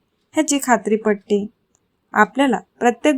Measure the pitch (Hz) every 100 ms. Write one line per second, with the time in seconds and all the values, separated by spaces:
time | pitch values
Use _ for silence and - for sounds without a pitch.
0 | _ _ _ - 311 285 269 226 - 214
1 | 220 208 - 202 214 _ _ _ _ _
2 | _ - 208 - 277 208 - - 233 240
3 | 302